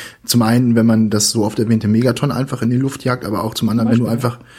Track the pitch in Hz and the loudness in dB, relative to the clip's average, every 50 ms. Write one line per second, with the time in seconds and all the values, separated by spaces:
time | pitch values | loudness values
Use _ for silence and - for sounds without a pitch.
0 | - - - _ - - - 120 113 113 120 123 127 120 117 113 110 117 113 110 | -16 -18 -20 _ -6 -2 0 2 4 4 4 4 2 2 4 4 4 4 4 4
1 | 110 104 110 104 - - - 113 101 110 - 135 110 113 113 110 110 104 107 110 | 2 2 2 0 0 0 0 0 -2 0 -2 -2 0 0 0 0 2 2 2 2
2 | 123 127 120 - 147 143 - 123 131 131 131 - 110 120 123 127 135 135 139 - | 2 0 0 0 -2 -2 -2 -4 -4 -6 -6 -4 -2 -2 0 0 -2 -2 -4 -4
3 | - 127 123 123 - 104 107 90 98 113 - - 117 104 107 120 113 110 117 120 | -4 -4 -4 -4 -4 -6 -4 -4 -4 -6 -4 -4 -2 0 0 0 0 2 2 2
4 | 120 104 117 120 123 120 - - - - - | 0 0 -2 -2 -2 -4 -4 -6 -12 -20 -20